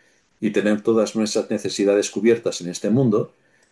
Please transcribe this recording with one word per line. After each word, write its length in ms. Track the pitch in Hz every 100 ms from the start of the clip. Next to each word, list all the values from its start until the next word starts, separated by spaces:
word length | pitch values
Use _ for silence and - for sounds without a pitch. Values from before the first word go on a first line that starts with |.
| _ _ _ _
y 120 | 107
tener 300 | 104 104 104
todas 340 | 113 113 104
nuestras 340 | 113 107 110 -
necesidades 600 | 104 95 - 98 101 101
cubiertas 520 | 101 117 117 92 -
en 80 | 87
este 200 | - 101
mundo, 440 | 127 123 104 - _ _ _ _